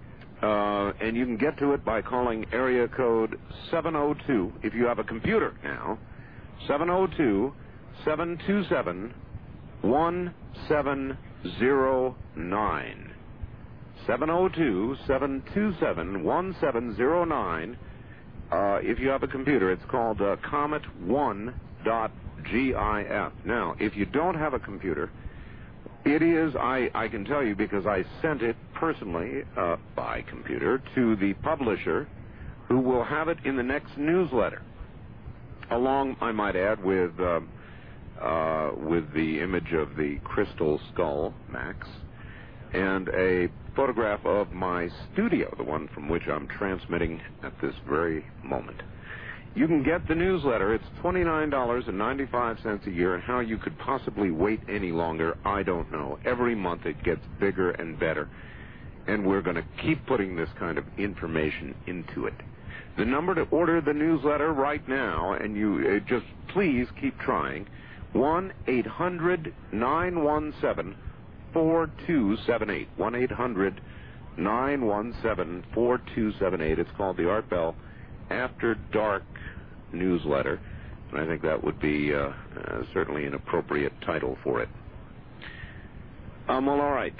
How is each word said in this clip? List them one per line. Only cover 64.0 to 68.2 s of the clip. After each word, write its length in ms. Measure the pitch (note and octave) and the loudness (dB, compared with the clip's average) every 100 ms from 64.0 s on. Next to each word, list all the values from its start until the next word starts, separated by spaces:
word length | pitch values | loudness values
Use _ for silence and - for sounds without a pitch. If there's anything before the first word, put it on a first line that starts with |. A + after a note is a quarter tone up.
| D#3 D#3+ C#3+ D3 D3+ | 4 4 4 2 2
right 340 | D3 C3+ D3+ - | 2 2 0 -2
now, 460 | C3+ A#2 D#2+ F2 | 0 2 2 0
and 220 | G2+ G#2+ G#2 | 0 -2 2
you, 440 | G#2+ E2+ - G2+ | 2 4 4 4
uh, 40 | G2+ | 4
just 180 | B2 - - - | 0 0 -12 -4
please 380 | F3 G3 B2 A#2+ - | 2 4 4 0 -2
keep 180 | C#3 - | -4 -2
trying, 480 | - G#2 C#2 C#2 G#2 - - - - | 0 2 2 -2 -8 -12 -14 -14 -2
one 400 | - | 2